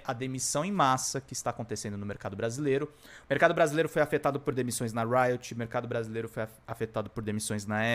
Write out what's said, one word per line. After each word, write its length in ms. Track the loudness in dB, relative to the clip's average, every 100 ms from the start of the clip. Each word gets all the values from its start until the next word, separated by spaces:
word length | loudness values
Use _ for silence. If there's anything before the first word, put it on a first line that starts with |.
| -2
a 80 |
demissão 500 | -4 -4 -4 -2 -2
em 80 | 0
massa 480 | 4 4 4 0 -4
que 140 | -6
está 160 | -6 -4
acontecendo 480 | -4 -6 -6 -4 -6
no 80 | -6
mercado 320 | -6 -6 -2
brasileiro. 480 | -2 0 2 2 0
O 420 | -8 -20 -18 -2
mercado 240 | 4 6
brasileiro 360 | 6 4 4 2
foi 120 | 2
afetado 380 | 2 2 2 0
por 160 | 0 0
demissões 380 | -2 -2 -2
na 100 | -2
Riot, 500 | 2 4 4 2 -4
o 40 | -8
mercado 280 | -4 -4 -2
brasileiro 440 | -4 -4 -6 -6
foi 140 | -6
af-, 180 | -8 -10 -12
afetado 440 | -6 -4 -4 -4
por 120 | -6
demissões 440 | -4 -4 -2 -4 -2
na 200 | 0 2